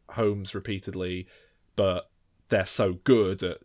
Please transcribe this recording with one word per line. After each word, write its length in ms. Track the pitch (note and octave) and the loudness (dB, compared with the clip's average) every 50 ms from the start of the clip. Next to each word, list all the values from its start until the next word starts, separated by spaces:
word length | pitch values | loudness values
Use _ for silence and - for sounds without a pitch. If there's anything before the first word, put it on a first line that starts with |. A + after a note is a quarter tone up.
| _ - | _ -14
homes 440 | - A#2 A2+ G#2 G#2 G2+ F#2+ F#2 - | -4 0 0 0 0 -2 -6 -8 -10
repeatedly, 760 | G2 - - G2+ F#2 - G#2 F#2 F#2 F#2 F2+ F#2 F2+ F2+ _ - - _ _ _ _ _ _ - | -10 -8 -6 -8 -8 -8 -8 -8 -6 -6 -6 -6 -8 -10 _ -18 -20 _ _ _ _ _ _ -2
but 340 | - G2+ F#2+ F2+ F2+ - _ _ _ _ _ _ _ _ - | 0 2 2 2 0 -4 _ _ _ _ _ _ _ _ 0
they're 160 | A#2+ G2 F#2 | 0 0 0
so 280 | - - - A2 F#2+ F2+ F2+ - | 0 0 0 0 0 0 -2 4
good 380 | C3+ B2+ A2+ G2+ F#2 G2 F#2+ F#2+ | 4 6 6 6 2 0 -2 -4
at, 140 | F2+ - - _ | -6 -6 -8 _